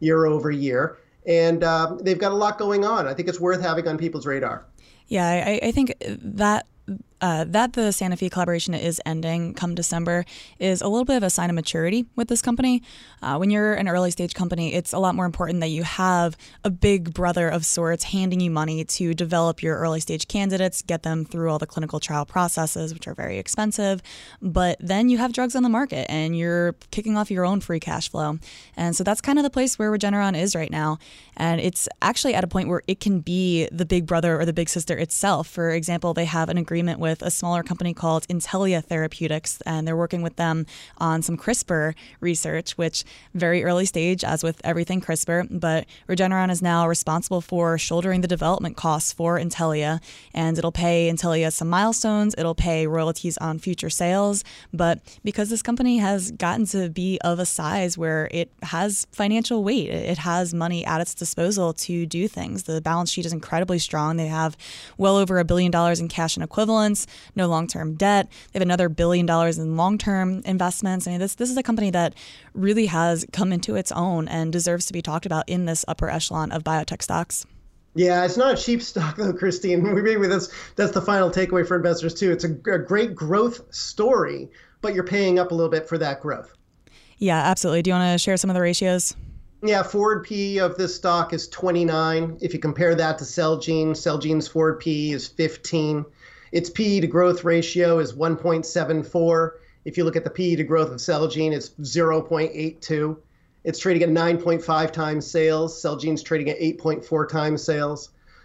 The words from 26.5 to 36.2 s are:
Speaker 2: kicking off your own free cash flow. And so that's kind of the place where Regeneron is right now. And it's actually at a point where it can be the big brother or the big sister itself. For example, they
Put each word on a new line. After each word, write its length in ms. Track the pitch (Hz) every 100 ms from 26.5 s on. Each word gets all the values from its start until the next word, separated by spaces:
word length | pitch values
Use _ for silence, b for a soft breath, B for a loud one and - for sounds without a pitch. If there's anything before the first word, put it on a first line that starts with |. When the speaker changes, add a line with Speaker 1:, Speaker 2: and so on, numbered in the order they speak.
| 175 175 - -
Speaker 2:
kicking 240 | - 214 214
off 160 | 208
your 140 | 190 180
own 160 | 196
free 180 | - 165
cash 320 | 165 160 160
flow. 260 | 165 151 160 B B B -
And 220 | 170 165
so 80 | 185
that's 160 | 220
kind 180 | - 285
of 40 |
the 60 | 285
place 300 | 262 254 -
where 100 | 214
Regeneron 480 | 214 202 202 196 170
is 160 | 190
right 180 | 170 160
now. 260 | 156 151 156 B B B -
And 240 | 165 170
it's 260 | 180 175 - -
actually 320 | - 233 277
at 100 | 233
a 40 | 180
point 200 | 185 180
where 160 | 175 -
it 140 | 190
can 220 | 214 190
be 480 | 156 180 185 170 156
the 140 | 165 175
big 200 | 180 160
brother 320 | 170 170 160
or 60 |
the 80 | 170
big 160 | 160 165
sister 300 | - - 175
itself. 500 | 156 - 202 165 160
For 220 | - 165
example, 440 | 165 165 170 175
they 120 | 165